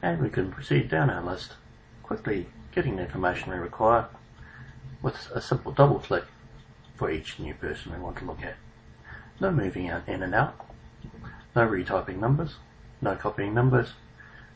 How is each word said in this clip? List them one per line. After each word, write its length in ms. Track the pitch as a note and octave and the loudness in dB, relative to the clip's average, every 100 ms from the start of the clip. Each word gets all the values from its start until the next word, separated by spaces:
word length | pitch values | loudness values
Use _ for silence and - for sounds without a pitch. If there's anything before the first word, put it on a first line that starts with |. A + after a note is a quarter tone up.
And 180 | F3+ E3+ | 0 2
we 100 | A#2+ | 0
can 200 | - F#2+ | 0 -2
proceed 380 | - - C#3+ - | -4 0 2 2
down 220 | D#3+ C#3+ | 2 2
our 120 | F2+ | 2
list, 300 | F2 F#2 - - - - - - | -4 -4 -8 -16 -20 -20 -20 -20
quickly 440 | - - - G2+ F2 - - | -8 -6 -2 -4 -4 -12 -6
getting 240 | - D#3+ F#2+ | -2 0 -2
the 60 | |
information 480 | F2 F#2 F#2 F2+ - | -4 0 0 0 -4
we 80 | F#2 | -6
require 500 | E2+ - A2 A#2 A2 - - - - - - - - - | -6 2 6 6 4 -10 -20 -20 -20 -18 -18 -16 -16 -4
with 280 | C3 - - | -4 -4 -8
a 60 | - | -8
simple 320 | - C3+ - | -2 -2 -2
double 260 | - C#3+ - | 6 6 6
click 260 | - - - - - - - - - | 0 -2 -2 -18 -20 -20 -20 -20 -20
for 160 | - F#2+ | -4 -2
each 280 | D#2+ - - | -2 -6 -10
new 160 | D2+ | -10
person 380 | D2+ D#2+ D#2 - | -8 -8 -8 -10
we 60 | F2 | -10
want 180 | F2 E2+ | -10 -10
to 60 | |
look 180 | F2 D2+ | -10 -10
at. 140 | D2+ - - - - - - - - - | -10 -12 -18 -20 -20 -20 -18 -18 -18 -4
No 100 | F#3+ | 0
moving 400 | D#3+ F#2+ F#2+ F2+ | 2 0 -2 -4
out, 180 | E2+ - | -4 -4
in 140 | F2+ | -4
and 120 | F#2 | 0
out, 200 | G2+ - - - - - - - - - - - A#2+ | 2 2 -2 -18 -18 -20 -18 -18 -14 -16 -16 -2 4
no 100 | A2+ | 4
retyping 520 | G2 F2+ G2 - F#2 | 4 2 0 0 -2
numbers, 360 | A2 D3 E3 - - - - - | 2 2 2 -6 -20 -20 -20 -4
no 140 | A2+ F#2 | -2 0
copying 360 | G#2 - G2+ | -2 -2 0
numbers, 420 | A2 B2+ B2+ A#2 - - - - - - | 4 6 6 2 -8 -20 -20 -20 -20 -20